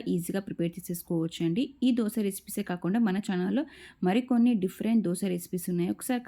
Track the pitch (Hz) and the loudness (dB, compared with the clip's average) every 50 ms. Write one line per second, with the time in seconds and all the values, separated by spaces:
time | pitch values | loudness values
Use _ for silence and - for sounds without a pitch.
0 | - - 185 175 170 - - 196 196 - - - 170 170 170 185 - - 175 175 | 0 0 0 0 -2 -2 -4 -4 -4 -4 -4 -2 -2 -2 -4 -6 -8 -8 -8 -8
1 | - - 175 165 160 165 - - 170 165 170 220 277 - - - - 254 240 240 | -6 -4 -2 -2 -2 -2 -2 -2 0 0 2 0 -2 -2 -4 0 0 2 2 2
2 | 226 214 - 220 208 196 196 - - - - 208 202 - 180 180 - 180 190 240 | 0 0 0 -2 -2 -2 -4 -6 -10 -10 -6 -6 -4 -4 -4 -2 -2 0 2 2
3 | 233 196 180 196 208 - 190 180 180 196 196 262 320 - - - - - - _ | 2 2 2 0 -2 -2 0 0 0 0 0 0 -2 -4 -8 -18 -20 -20 -8 _
4 | - 180 190 247 247 - 247 233 233 247 240 196 180 190 - - 208 220 233 226 | 0 2 2 2 2 2 4 4 6 6 4 4 2 -2 -2 -2 0 2 4 4
5 | 185 175 175 - 202 190 180 175 - - - 180 - - 180 170 170 190 208 - | 4 2 0 0 0 -2 -2 -2 -4 -4 -6 -4 -2 -2 0 0 0 0 -2 -2
6 | - - 254 240 240 | -4 -4 -2 -2 -2